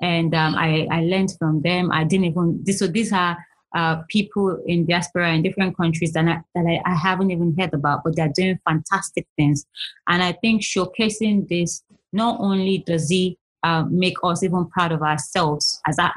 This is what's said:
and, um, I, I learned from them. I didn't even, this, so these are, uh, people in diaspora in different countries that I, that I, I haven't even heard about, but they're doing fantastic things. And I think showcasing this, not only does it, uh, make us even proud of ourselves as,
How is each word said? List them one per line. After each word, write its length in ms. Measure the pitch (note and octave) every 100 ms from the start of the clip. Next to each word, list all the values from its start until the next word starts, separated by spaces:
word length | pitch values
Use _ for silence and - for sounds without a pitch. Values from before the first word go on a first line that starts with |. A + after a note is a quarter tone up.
and, 320 | F3 E3+ E3
um, 220 | D#3+ D#3 -
I, 320 | E3 D#3 -
I 120 | E3
learned 320 | E3 F#3+ F#3+ -
from 260 | D#3+ D#3
them. 280 | E3 F3+ F3+
I 140 | D#3+ D#3+
didn't 220 | F#3+ F3+
even, 340 | D#3+ E3+ -
this, 160 | - G3
so 80 | F#3+
these 240 | F3 A3
are, 260 | G3 F3 E3+ - _ _ E3+
uh, 260 | E3 D#3+ E3
people 500 | G#3+ G#3 G#3 G3 E3 -
in 220 | F3 E3
diaspora 440 | E3+ E3+ F3+ F3
in 120 | D#3+
different 340 | E3+ G3 F#3 -
countries 360 | E3 D#3+ E3+
that 140 | D#3+ E3
I, 120 | E3 - F3
that 100 | E3+
I, 160 | E3 F3+
I 60 | F3
haven't 340 | F#3 F#3 G3
even 260 | F3 F3 D#3
heard 160 | F3+
about, 300 | D3+ D3 C#3+
but 120 | E3 D#3
they're 160 | D#3
doing 260 | C#3+ F#3+ F3+ -
fantastic 600 | D#3+ - F#3+ - - - -
things. 280 | D3 C#3+ - - - - -
And 160 | F3
I 80 | F3+
think 320 | F3+ A3+ A3
showcasing 840 | - G3 F3+ - A3 G#3+ A3 G3+ -
this, 360 | F3 E3+ - _ _ -
not 280 | F#3+ A#3 A#3
only 400 | G3+ F#3+ F#3+ F#3+ -
does 240 | E3 D#3+
it, 240 | F#3 F#3 F3 _ -
uh, 220 | E3 E3 D3+
make 260 | F3+ F3+ F3
us 180 | F3+ E3+
even 240 | F#3+ F3+ E3+
proud 220 | F#3 E3+
of 120 | D#3+
ourselves 760 | D3+ D3+ - F#3+ D#3+ D3 - - -
as, 120 | D3+ F3